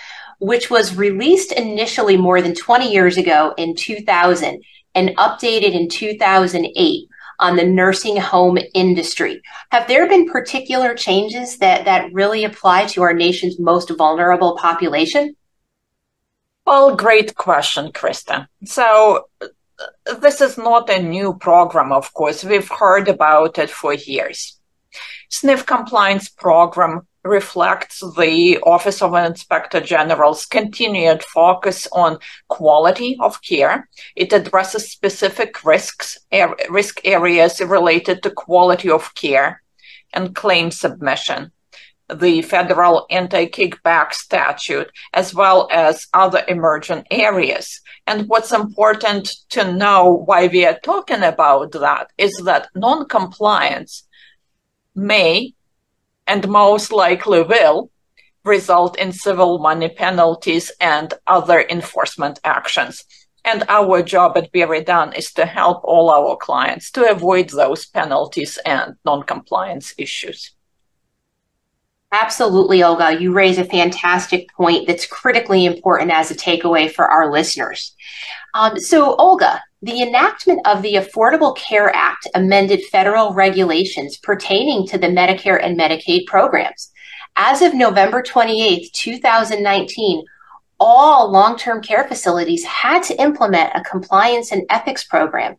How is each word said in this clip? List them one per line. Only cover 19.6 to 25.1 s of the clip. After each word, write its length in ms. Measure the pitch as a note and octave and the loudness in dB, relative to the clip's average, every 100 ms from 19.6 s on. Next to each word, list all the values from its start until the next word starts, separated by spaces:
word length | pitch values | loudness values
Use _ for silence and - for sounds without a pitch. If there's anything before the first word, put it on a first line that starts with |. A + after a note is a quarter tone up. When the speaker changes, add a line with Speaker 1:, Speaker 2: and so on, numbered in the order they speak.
| _ - - _ - A#3+ | _ -20 -20 _ -10 0
Speaker 2:
this 220 | C#4+ C#4 | 2 2
is 160 | C4+ B3+ | -2 0
not 320 | A#3 A#3 A3+ | 0 0 2
a 120 | F#3+ | -2
new 300 | E3+ F3 G3 | -2 -6 -6
program, 580 | F#3+ - E3+ E3+ E3 C3 | -6 2 4 4 2 0
of 220 | C#3 - | 0 -4
course. 320 | - D3+ D3+ | -6 -4 -4
We've 240 | F#3 G3+ G3 | -2 -2 -2
heard 400 | - G3+ F#3+ G3 | 0 2 2 2
about 480 | F#3 D3+ D3+ D#3+ E3 | 0 4 4 2 -2
it 120 | D3+ | -6
for 240 | - D#3 | -4 -6
years. 640 | D3 C#3+ C3+ - - - - _ _ _ - - | -6 -6 -8 -8 -10 -16 -18 _ _ _ -20 -20